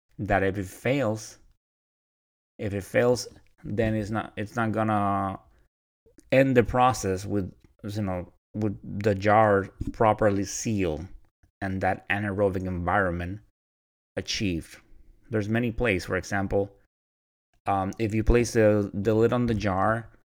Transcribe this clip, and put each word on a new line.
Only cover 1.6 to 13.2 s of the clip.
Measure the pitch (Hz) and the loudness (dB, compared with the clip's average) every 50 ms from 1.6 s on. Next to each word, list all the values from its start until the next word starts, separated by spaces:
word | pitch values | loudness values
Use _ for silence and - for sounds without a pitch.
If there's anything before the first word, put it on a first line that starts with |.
| _ _ _ _ _ _ _ _ _ _ _ _ _ _ _ _ _ _ _ - | _ _ _ _ _ _ _ _ _ _ _ _ _ _ _ _ _ _ _ -8
if | 113 101 98 | -8 -6 -4
it | 101 90 | -6 -6
fails, | - - 117 120 120 127 117 - - - - _ _ _ _ - | -2 0 2 4 4 2 2 -2 -10 -14 -20 _ _ _ _ -12
then | - 104 101 113 110 110 | -8 -2 0 0 0 0
it's | 110 104 95 | -2 -4 -4
not, | 113 107 - - - - | -4 -6 -6 -8 -8 -10
it's | 107 101 - | -10 -8 -4
not | 117 113 110 | -2 -2 -2
gonna | 104 110 110 110 107 104 101 98 101 98 98 95 98 - _ _ _ _ _ _ _ _ _ _ _ _ _ _ _ - _ - | 0 0 0 0 0 0 0 0 0 0 -2 -4 -6 -8 _ _ _ _ _ _ _ _ _ _ _ _ _ _ _ -18 _ 2
end | - 131 135 135 131 | 4 4 6 6 6
the | 123 110 | 4 4
process | - - 127 123 127 123 - - 98 95 92 101 | 4 4 4 4 4 2 0 -2 -4 -4 -4 -4
with, | 101 101 101 92 - - _ _ _ _ _ - | -4 -4 -2 -4 -4 -8 _ _ _ _ _ -12
you | 104 101 110 107 | -8 -6 -4 -4
know, | 95 92 90 85 - _ _ _ _ - | -4 -4 -6 -8 -10 _ _ _ _ -8
with | 107 107 107 101 - - 98 98 98 | -4 -4 -4 -4 -6 -12 -12 -8 -2
the | 101 110 101 | 0 0 0
jar | 95 95 104 104 110 110 107 101 98 95 - - - - - | 2 2 4 6 6 6 6 4 4 2 -2 -8 -10 -8 -8
properly | - - 113 107 107 - 110 104 98 98 98 | -2 2 2 2 4 4 2 2 2 2 -2
sealed | - - - - 117 110 101 92 85 76 78 78 95 - - _ _ _ _ _ _ _ - | -4 -6 -8 -4 -2 -2 0 0 0 -2 -4 -8 -12 -16 -20 _ _ _ _ _ _ _ -8
and | 101 95 95 95 | -6 -6 -4 -2
that | 95 92 - - - - | -2 -2 -2 -2 -4 -6
anaerobic | 92 101 104 104 95 98 101 98 92 95 92 92 | -4 -4 -2 -4 -2 0 0 0 0 -2 -4 -4
environment | 92 87 87 87 95 104 98 90 85 87 | -4 -4 -2 0 2 2 2 0 -2 -4